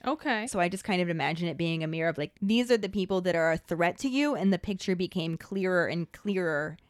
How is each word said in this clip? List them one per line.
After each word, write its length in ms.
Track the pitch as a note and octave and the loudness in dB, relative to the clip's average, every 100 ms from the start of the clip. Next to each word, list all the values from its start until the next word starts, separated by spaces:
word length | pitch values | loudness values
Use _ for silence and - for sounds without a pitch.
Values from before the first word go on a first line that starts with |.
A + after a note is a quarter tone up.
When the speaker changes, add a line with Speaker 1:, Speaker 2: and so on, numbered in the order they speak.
| - | -6
Speaker 1:
Okay. 400 | D4+ D#4 A3+ A#3 | -4 -2 -2 -2
Speaker 2:
So 140 | G3+ | 0
I 100 | F3 | 0
just 140 | F#3+ | 0
kind 180 | - F#3 | -2 0
of 80 | F3 | 2
imagine 380 | E3 C#3+ D#3+ E3+ | 0 -2 -2 -2
it 100 | C#3+ | -2
being 260 | E3+ E3 | -2 0
a 40 | D#3 | -2
mirror 220 | D#3+ E3 | 0 0
of, 100 | D3 | 0
like, 140 | D3 - | -6 -4
these 300 | G3 A3+ A#3+ | 2 2 4
are 80 | A#3 | 2
the 100 | G3+ | 2
people 320 | G3 F#3 F#3+ | -2 0 0
that 140 | F3+ E3 | 2 2
are 160 | E3 | 2
a 60 | D#3+ | 2
threat 400 | - E3 E3+ F#3 | -2 0 0 0
to 100 | C4+ | -2
you, 260 | C4 D4 C4 | 0 0 2
and 180 | G3 | 2
the 60 | F#3 | 2
picture 360 | - F#3+ - F3+ | 0 -4 -2 0
became 420 | F3+ F3+ D#3+ E3 | -2 -2 -4 -4
clearer 500 | - G3 F#3 F3+ A2+ | -6 -2 0 2 2
and 240 | E3 E3 | -2 -6
clearer 680 | - G#3 F#3+ F3 D3 D#3 D#3 _ | -6 -4 0 0 0 -2 -8 _